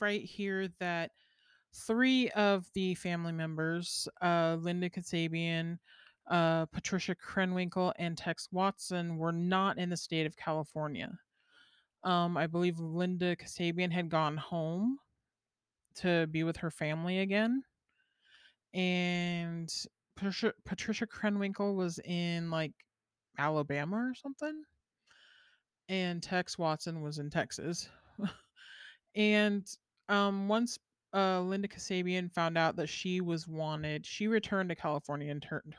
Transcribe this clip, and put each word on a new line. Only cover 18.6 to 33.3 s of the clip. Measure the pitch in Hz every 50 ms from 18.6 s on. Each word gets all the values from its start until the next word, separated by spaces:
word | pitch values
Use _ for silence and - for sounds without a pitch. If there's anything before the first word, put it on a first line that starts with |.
| _ _ -
And | 185 185 180 180 180 180 180 175 175 175 175 175 170 170 170 170 165 165 165 - - - - - _ _ _ _
Patricia, | - 196 196 180 - 233 220 - - _
Patricia | - 202 - - - 214 - 233 214
Krenwinkel | - - - 214 208 202 196 196 196 - 202 202 196
was | 190 185 175 170 - -
in, | 160 175 175 175 170 170 170 170 165
like, | 165 160 160 151 - - - _ _ _ _ _ _ _ _ _ _ -
Alabama | 143 156 156 151 143 147 143 143 147 165 202 220
or | 240 254 247
something. | - - 277 277 - 294 302 311 311 311 - _ _ _ _ _ _ _ _ - - _ _ _ _ _ _ _ _ _ _ _ _ _ -
And | 190 190 180 180 175 170
Tex | - - 190 180 175 - - -
Watson | 170 160 156 156 - 170 165 160
was | 151 147 147 151
in | 143 147
Texas. | - 170 - 240 - - - 156 175 - - - - - _ _ _ -
<laughs> | 208 - - - _ _ _ - - - - - - - - _ _ _ _
And, | 214 214 214 208 208 208 208 202 202 190 - - - _ _ _ _ _ -
um, | 202 202 202 202 196 196 196 202
once, | 214 226 240 240 - - - _ _ _ _ _ -
uh, | 196 196 185 185 180
Linda | 180 180 196 196 196 202
Kasabian | - - - - 190 180 180 180 180 185 180 175
found | - 175 170 165 165
out | 165 165 160 -
that | - 147 151
she | - - - 185 180 180
was | 180 170